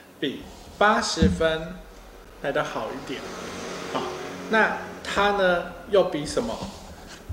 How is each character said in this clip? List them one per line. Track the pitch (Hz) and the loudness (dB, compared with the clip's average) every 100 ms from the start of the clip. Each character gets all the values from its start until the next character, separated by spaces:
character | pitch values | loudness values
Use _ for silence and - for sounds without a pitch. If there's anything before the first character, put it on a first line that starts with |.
| - - | -20 -6
比 | 147 113 - - - - | -4 -4 -10 -16 -8 4
八 | 208 226 | 4 6
十 | - - 190 | 2 4 4
分 | 175 160 160 170 180 - - - - - - | 6 2 2 -4 -10 -16 -18 -20 -20 -20 -8
来 | 143 | -2
得 | 143 | 0
好 | 147 139 113 | -2 -4 -6
一 | 127 131 | -8 -8
点。 | 131 - - - - - - - | -8 -8 -10 -10 -8 -8 -8 -4
好， | - - - - - - | -4 -4 -6 -8 -8 0
那 | 220 190 - - - | 4 4 2 -6 -10
他 | - - 202 | -4 2 4
呢， | 202 185 175 170 - - | 6 4 4 0 -10 2
又 | 196 - | 4 4
比 | 151 147 | 2 -2
什 | - | -2
么？ | 120 104 95 - - - - - - | -2 -4 -8 -12 -14 -16 -16 -16 -10